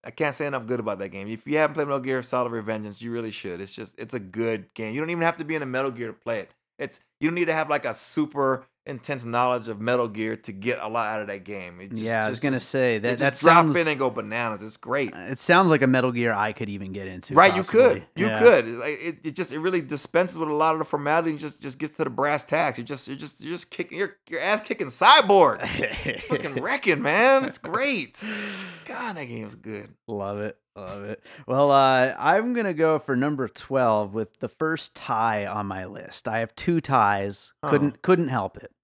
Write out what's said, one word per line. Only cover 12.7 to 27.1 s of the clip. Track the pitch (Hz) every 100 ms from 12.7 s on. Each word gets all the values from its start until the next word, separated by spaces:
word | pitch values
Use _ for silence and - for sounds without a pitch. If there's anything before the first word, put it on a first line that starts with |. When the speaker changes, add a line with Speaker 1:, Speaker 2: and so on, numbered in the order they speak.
| 135 127
Speaker 1:
you | 113
Speaker 2:
that, | 113 120
Speaker 1:
just |
Speaker 2:
that | 139 127
Speaker 1:
drop | 170 165
Speaker 2:
sounds, | 165 160
Speaker 1:
in | 160
and | 143
go | 131
bananas. | 113 104 113 117 104
It's | 107 -
great. | - 135 120
Speaker 2:
uh, | -
it | 90 131
sounds | - 175 185
like | 151
a | 131
Metal | 131 127
Gear | 120 117
I | 104 107
could | 107 104
even | 101 95
get | 95 95
into, | 92 -
Speaker 1:
Right, | 135 190 185
you |
could. | 180 220 254 107
Speaker 2:
possibly. | -
Speaker 1:
You | - 208
Speaker 2:
Yeah. | 220
Speaker 1:
could. | 226 170 113
Like, | 117 127 151
it, | 165 156
it | 156
just, | 143 175
it | 147
really | 170 185
dispenses | 135 147 - 165 180 165
with | 160
a |
lot | 151 160
of | 160
the |
formality | 156 156 143 160 165
and | 151
just, | 151 -
just | 143 131
gets | 156 -
to |
the | 147
brass | 113 143 147
tacks. | - 156 156 123
You |
just, | 117 139 -
you're | 135
just, | 147 -
you're | 160
just | 170 -
kicking, | - 175 165
you're, | 196 - _
you're | 160
ass | 170 214 214
kicking | 226 151
Cyborg. | - 214 302 208 202 147 104 - - - - - 123
Speaker 2:
<laughs> | -
Speaker 1:
Fucking | 147 147 135
wrecking, | 165 277 208 147
man. | 127